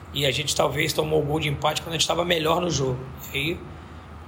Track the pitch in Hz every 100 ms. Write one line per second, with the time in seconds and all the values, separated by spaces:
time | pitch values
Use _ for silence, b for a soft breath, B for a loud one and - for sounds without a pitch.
0 | - 139 143 127 147 - 147 135 - -
1 | 151 156 143 156 147 139 151 151 - 165
2 | - 165 175 170 156 170 175 139 131 127
3 | - - - 139 151 180 - B B B
4 | B -